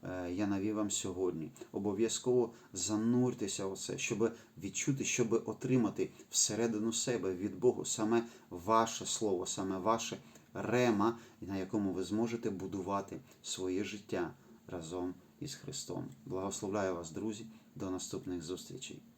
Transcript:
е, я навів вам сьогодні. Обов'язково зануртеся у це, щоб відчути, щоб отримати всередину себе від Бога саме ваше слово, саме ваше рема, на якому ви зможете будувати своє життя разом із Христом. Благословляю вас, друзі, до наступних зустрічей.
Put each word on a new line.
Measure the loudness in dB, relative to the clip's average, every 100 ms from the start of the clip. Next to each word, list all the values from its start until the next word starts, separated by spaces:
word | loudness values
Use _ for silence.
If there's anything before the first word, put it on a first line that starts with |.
е, | -6 -4 -4
я | -2 0
навів | 2 0 0
вам | 0
сьогодні. | -2 -4 0 0 0 -6 -10 -8
Обов'язково | -2 -2 2 2 0 2 4 4 -2 -12
зануртеся | -6 0 2 4 6 4 2 -2 -2 -4
у | -4
це, | -4 -4
щоб | -2 2 2 0 -18 -10
відчути, | -6 -4 0 0 2
щоб | 2 4 4 2
отримати | -4 2 4 4 2 -4 -4 -6
всередину | 0 2 4 2 2 0
себе | 0 0 0 0 0
від | -2 4
Бога | 4 4 -2
саме | 0 4 4 2 -10 -12
ваше | -8 4 6 6 0 -4
слово, | 0 2 0 -2
саме | -4 -2 0
ваше | 2 2 0 -8 -10 -20 -14
рема, | -6 0 4 6 6 4 2 -8 -14
на | -6 -4
якому | -2 0 0
ви | 0
зможете | -2 0 0 0 -4
будувати | -4 -4 -4 -2 -2 -4 -10 -12 -16
своє | -10 -4 -2 0
життя | -2 -6 -6 -2 -2 -6 -20 -20 -10
разом | -8 -6 -4 -4 -6 -16 -12
із | -10 -10
Христом. | -10 -10 -6 -6 -6 -10 -6
Благословляю | -4 -2 -4 -2 0 0 0
вас, | -4
друзі, | -4 -4 -4 -10 -16 -18 -8
до | -4
наступних | -4 -4 -6 -4 -6
зустрічей. | -4 -6 -8 -12 -10 -12 -16